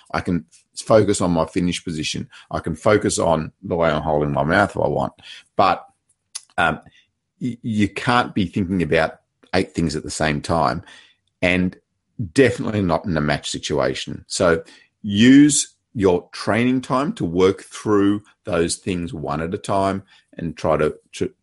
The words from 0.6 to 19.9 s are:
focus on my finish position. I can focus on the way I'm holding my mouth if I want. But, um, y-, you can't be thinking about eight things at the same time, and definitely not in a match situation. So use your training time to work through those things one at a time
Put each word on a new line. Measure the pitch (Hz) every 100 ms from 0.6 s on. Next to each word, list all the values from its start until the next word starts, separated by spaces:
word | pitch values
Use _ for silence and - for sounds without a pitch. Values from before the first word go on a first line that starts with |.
| _
focus | - - 113 98 101
on | 92
my | 85 80
finish | - 90 85
position. | - 78 76 73 73 - -
I | 80
can | -
focus | 80 113 107 107 95
on | 90 80 78 -
the | 101 90
way | 82
I'm | 76
holding | 78 76 73
my | 69
mouth | 73 92 98
if | -
I | -
want. | 71 - - - - -
But, | - 98 87 - _ _ _ _ - _ -
um, | 85 78 - _ _ _ _ -
y-, | 127 117
you | 127 107 101
can't | - - 123 -
be | - 123
thinking | - 90 95
about | 80 80 80 - _ _ _
eight | 92 98
things | - 82 76
at |
the | 73
same | - 78 73
time, | - 82 71 71 - - - _ _ -
and | 90 92 92 - _ _ _ - 92
definitely | - 127 - 120 107
not | 95 82
in | - 80
a |
match | 73 71 -
situation. | 71 - 71 65 67 - - -
So | - 90 82 - - _ _
use | 107 101 120 139 147 147 - _ _
your | 127 95 87 -
training | - - 104 123 131
time | 127 131 147
to | 226
work | 90 87 92 -
through | - - - 104 101 104 - _
those | - 87 87 -
things | - 90 85
one | 82 69 73
at | 82
a | 98
time | - 101 98